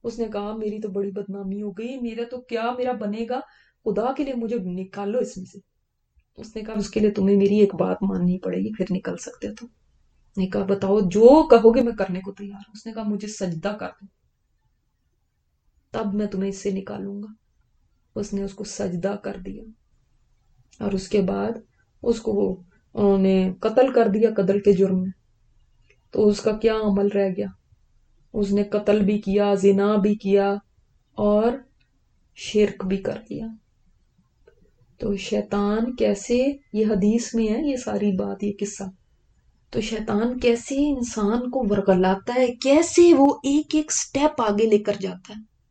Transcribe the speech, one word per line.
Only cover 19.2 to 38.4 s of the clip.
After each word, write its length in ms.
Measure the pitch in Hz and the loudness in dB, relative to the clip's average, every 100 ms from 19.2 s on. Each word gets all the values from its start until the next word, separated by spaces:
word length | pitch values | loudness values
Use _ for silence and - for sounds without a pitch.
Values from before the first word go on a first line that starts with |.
| - 185 | -10 -12
दिया 360 | 185 208 220 220 _ _ _ _ _ _ _ _ _ _ | -14 -14 -18 -20 _ _ _ _ _ _ _ _ _ _
और 100 | 202 | -4
उसके 260 | 190 - 208 | -4 -2 -2
बाद 420 | 185 196 208 233 - _ _ _ | 0 -2 -4 -6 -12 _ _ _
उसको 300 | 240 226 - | -4 -2 -2
वो, 340 | 202 196 185 - _ _ | -2 -2 -4 -14 _ _
उन्होंने 600 | - 202 196 190 190 185 185 | 0 2 4 4 2 0 -2
कत्ल 300 | 214 220 262 | 0 2 4
कर 160 | 247 220 | 4 2
दिया, 220 | 202 226 | 4 2
कत्ल 300 | 214 185 202 | 2 0 2
के 120 | 202 | 4
जुर्म 300 | 185 190 185 | 4 4 0
में। 100 | 185 - _ _ _ _ _ _ _ _ _ | -2 -8 _ _ _ _ _ _ _ _ _
तो 80 | - | 2
उसका 320 | 214 208 220 | 2 2 -2
क्या 220 | 214 226 | 0 0
अमल 340 | 220 214 196 202 | 0 0 2 0
रह 220 | 202 196 | 0 -2
गया? 180 | 180 202 - _ _ _ _ _ _ _ | -2 -8 -10 _ _ _ _ _ _ _
उसने 300 | 220 196 202 | -4 0 0
कत्ल 360 | 202 208 208 214 | 0 -2 2 2
भी 180 | 196 208 | 2 0
किया, 360 | 196 202 202 | 0 0 2
जिना 420 | 196 196 196 202 214 | 4 4 4 2 2
भी 200 | 202 208 | 2 0
किया 440 | 196 196 202 202 _ _ _ _ _ - | 2 2 2 -2 _ _ _ _ _ -2
और 520 | 208 208 226 269 - _ _ _ _ _ _ - | 2 2 2 -2 -12 _ _ _ _ _ _ -18
शिर्क 480 | - - 208 - | -4 0 0 0
भी 140 | 190 196 | -4 -4
कर 200 | - - - | -4 -8 -10
दिया। 300 | - 226 220 _ _ _ _ _ _ _ _ _ _ _ _ _ _ | -12 -10 -14 _ _ _ _ _ _ _ _ _ _ _ _ _ _
तो 160 | - 202 | -6 -6
शैतान 800 | - 208 208 202 202 214 240 | -4 -4 -2 -2 0 0 -2
कैसे, 640 | 247 214 202 - 240 269 277 _ | -2 -2 -2 0 0 0 -2 _
ये 100 | 208 | -2
हदीस 500 | 214 202 208 233 - | 0 2 2 2 0
में 140 | 226 220 | -2 0
है 220 | 226 302 | 0 -2
ये 60 | 254 | -4
सारी 360 | - 208 208 | -4 -2 -2
बात, 260 | 185 202 196 | -2 -4 -4